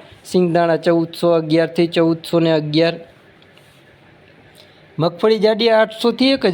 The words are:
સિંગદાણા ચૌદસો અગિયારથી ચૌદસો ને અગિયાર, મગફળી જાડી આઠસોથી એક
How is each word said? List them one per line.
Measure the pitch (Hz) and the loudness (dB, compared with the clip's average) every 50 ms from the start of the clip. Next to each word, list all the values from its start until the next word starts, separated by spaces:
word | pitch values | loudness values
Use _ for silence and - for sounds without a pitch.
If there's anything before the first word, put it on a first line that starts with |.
| - - - - - - | -14 -20 -20 -20 -10 -4
સિંગદાણા | - 185 180 175 165 175 170 170 165 156 160 | 0 0 0 2 2 2 2 2 0 0 0
ચૌદસો | 175 170 165 165 165 - - - 170 170 | 0 0 0 0 -4 -4 -2 0 0 2
અગિયારથી | 165 160 151 156 165 165 160 165 - 170 165 | 0 0 0 0 0 0 0 0 -2 -2 0
ચૌદસો | 170 175 165 165 165 165 - - - 170 | 0 0 0 0 0 -2 -4 -4 -2 0
ને | 165 165 160 | 2 2 0
અગિયાર, | 156 151 151 147 156 165 165 170 165 - - - - - - _ _ - - _ - - _ _ _ _ _ - _ _ _ _ _ _ - - - - - - - - - _ _ - - - - | 0 -2 -2 0 0 0 0 -2 -6 -10 -20 -20 -20 -20 -20 _ _ -20 -20 _ -20 -20 _ _ _ _ _ -20 _ _ _ _ _ _ -20 -20 -20 -20 -20 -20 -20 -20 -20 _ _ -20 -14 -6 -4
મગફળી | 151 175 170 175 - 220 220 220 190 | -4 -4 -2 -2 0 0 2 2 2
જાડી | 214 220 208 233 226 | 0 0 0 0 2
આઠસોથી | 220 220 220 214 - - - 240 233 233 254 269 269 | 2 2 2 0 -2 -4 -2 -2 0 0 0 0 0
એક | 262 254 202 | 0 0 0